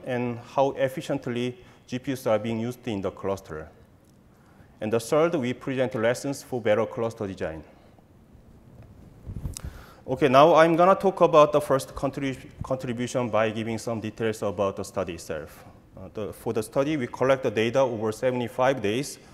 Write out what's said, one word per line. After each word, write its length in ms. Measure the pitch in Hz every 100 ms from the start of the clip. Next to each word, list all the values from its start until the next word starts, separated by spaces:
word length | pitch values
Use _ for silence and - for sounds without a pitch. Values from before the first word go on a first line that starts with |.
| -
and 320 | 123 123 117 - -
how 160 | 139
efficiently 840 | 135 135 165 - 139 139 120 123 123 - - -
G 140 | 127
P 140 | 127
Us 120 | 123 123
are 140 | 107
being 200 | 113 113
used 280 | 117 123 -
in 140 | 101
the 100 | 92
cluster. 580 | - 95 95 - 78 80 - - _ _ _ _ _ _ - - -
And 100 | 107
the 80 | 117
third, 360 | - 147 170 170
we 180 | 123
present 400 | 123 - 131 123
lessons 480 | 120 110 127 - 139
for 180 | - 127
better 280 | 107 107 107
cluster 400 | - 113 113 101
design. 360 | 90 90 80 76 - - - _ - - - - - - - - - - - - - - - - - - - -
Okay, 220 | 127 143
now 260 | 131 156 156
I'm 200 | 165 165
gonna 200 | 180 190
talk 260 | 196 185
about 300 | 165 156 147
the 100 | 147
first 320 | 147 135 -
contrib-, 560 | - 139 143 139 127 - -
contribution 640 | - 131 131 117 123 131 123
by 220 | 107 110
giving 260 | 110 110 113
some 220 | - 113
details 420 | 107 - 113 -
about 360 | 107 98 98 98
the 60 |
study 300 | 95 - 90
itself. 500 | 82 - 78 80 - - - _ -
Uh, 120 | 92
the, 200 | - 98
for 180 | - -
the 100 | 113
study, 360 | 107 139 139 156
we 100 | 120
collect 340 | - 127 135
the 80 | 131
data 300 | 107 113 127
over 320 | 135 117 110
seventy-five 720 | 107 131 123 117 - 127 139
days, 360 | 101 117 147 - -